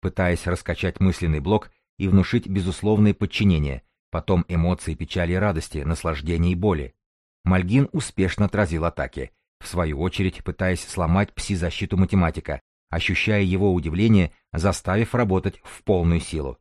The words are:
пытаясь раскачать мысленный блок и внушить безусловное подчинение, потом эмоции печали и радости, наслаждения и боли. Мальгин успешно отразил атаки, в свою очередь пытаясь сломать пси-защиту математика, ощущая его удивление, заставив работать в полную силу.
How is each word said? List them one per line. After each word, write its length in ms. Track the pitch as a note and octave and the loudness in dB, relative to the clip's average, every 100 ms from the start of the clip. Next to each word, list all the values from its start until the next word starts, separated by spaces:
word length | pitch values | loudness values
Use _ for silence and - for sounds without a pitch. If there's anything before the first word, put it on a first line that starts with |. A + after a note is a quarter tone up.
пытаясь 440 | F#2+ - F#2 F2 - | -4 -2 0 0 -2
раскачать 540 | F2+ - E2 F#2 - | -4 -4 -4 -4 0
мысленный 400 | F#2+ F2+ E2+ D#2 | 0 2 0 0
блок 320 | D#2 G#2+ - _ _ _ | 2 0 -2 _ _ _
и 100 | F#2+ | 4
внушить 400 | F#2+ F2+ F#2 F#2+ | 4 4 0 0
безусловное 680 | F#2+ F2+ F2 G#2 G#2+ G#2+ G2 | -2 -2 -2 0 4 4 4
подчинение, 680 | G2+ - G#2 E2 C#2+ C2 _ _ _ | -2 2 4 4 0 -4 _ _ _
потом 340 | F#2+ E2+ F#2 E2 | -8 0 0 0
эмоции 460 | F2 E2+ F2+ - | 0 0 0 -4
печали 400 | D#2 E2 G2 E2+ | -8 -6 -4 -2
и 40 | F2+ | 0
радости, 420 | G#2 D#2+ - D2+ | 0 -2 -6 -6
наслаждения 720 | C#2+ E2 E2+ D2 D2 E2+ F2 | -4 -2 -2 -4 -2 0 2
и 40 | F2+ | 2
боли. 380 | G#2 D#2+ C2 _ _ _ _ _ | 0 0 -4 _ _ _ _ _
Мальгин 460 | F2 F2+ F2+ B2 C#3 | 0 2 2 2 2
успешно 520 | - - - F#2+ - G2+ | -2 -6 -2 -2 0 -2
отразил 400 | G2 F#2 E2 D#2+ | 0 0 0 -2
атаки, 460 | - C#2 - B1+ _ _ _ | -4 -8 -8 -12 _ _ _
в 80 | - | -8
свою 340 | F2 E2 C#2+ | -4 -2 -2
очередь 420 | F2+ - F#2 - | -4 0 -2 -2
пытаясь 400 | - F2 F#2 F2+ | -10 -4 -2 -2
сломать 500 | - - E2 F2+ G#2 | -6 -4 0 2 0
пси-защиту 640 | - - F#2+ E2+ - - F#2 | -4 -4 -2 -2 -4 -2 0
математика, 640 | F#2 G2+ E2 D#2 - C#2+ _ _ _ E2 | 2 2 2 -2 -8 -10 _ _ _ -4
ощущая 460 | - F2 - G#2+ | -2 0 0 2
его 320 | F#2+ F#2 G2+ | 2 2 2
удивление, 580 | F2+ D#2 E2 A2+ G#2+ E2+ _ _ | 2 0 0 4 6 4 _ _
заставив 600 | E2 F#2+ F2+ - G2 A2+ B2 | -2 0 0 -2 -2 0 0
работать 440 | A2+ F#2 F#2+ - | 2 0 0 -8
в 200 | - - | -20 -12
полную 380 | - F#2+ E2+ E2+ | 0 2 4 2
силу. 360 | - E2 C#2 B1 | -2 -6 -6 -10